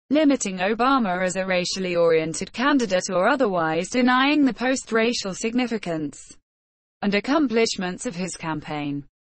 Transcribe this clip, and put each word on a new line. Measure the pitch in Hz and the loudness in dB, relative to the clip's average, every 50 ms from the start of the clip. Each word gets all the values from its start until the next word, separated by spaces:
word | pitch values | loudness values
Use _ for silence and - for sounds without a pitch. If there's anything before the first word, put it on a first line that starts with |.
| _ _ | _ _
limiting | 262 302 320 285 277 247 - 202 185 185 | 2 4 4 4 4 2 0 -6 -4 -2
Obama | 180 202 226 214 240 262 277 262 226 185 175 180 | -2 -2 0 2 2 2 2 2 2 0 0 0
as | 185 185 180 | -2 -2 -2
a | 190 185 | -4 -2
racially | 190 185 180 180 - - 190 190 180 175 | 0 0 0 0 -2 -4 -4 -4 -2 2
oriented | 170 170 165 165 160 160 165 160 - 190 - - | 2 4 4 4 4 2 0 -4 -6 -8 -8 -4
candidate | - 240 285 302 269 233 196 185 185 - - | -2 0 2 2 2 2 2 0 -2 -2 0
or | 185 175 185 | 0 2 2
otherwise | 226 285 262 269 208 185 175 160 160 160 165 185 - | 2 2 2 2 0 2 0 0 0 0 -2 -2 -2
denying | - 247 285 254 247 254 269 277 302 302 285 | 0 2 2 4 4 4 4 2 4 4 2
the | 262 220 | 2 0
post-racial | - 240 254 269 254 - - 220 226 220 240 240 - - 196 180 | 0 -2 -2 -2 -2 -4 -2 0 2 2 2 0 -2 -6 -6 -8
significance | - - 226 226 247 254 226 233 208 - 180 165 156 151 143 - - - - - - _ _ _ _ _ _ _ _ _ _ _ _ | -4 -6 -2 -2 -2 -2 -2 -4 -6 -4 -4 -6 -4 -6 -8 -10 -14 -20 -20 -20 -20 _ _ _ _ _ _ _ _ _ _ _ _
and | - 202 196 | -2 0 0
accomplishments | 208 - 247 277 330 302 240 220 233 226 220 - - 185 180 180 - - | 0 0 2 2 2 2 2 2 2 2 2 0 -4 -6 -6 -6 -6 -8
of | 247 170 | -8 -6
his | 170 185 175 - | -6 -6 -8 -8
campaign. | - - 165 156 151 - - 151 147 147 143 143 143 139 - _ _ | -8 -6 -6 -6 -6 -6 -8 -8 -6 -4 -4 -6 -6 -8 -12 _ _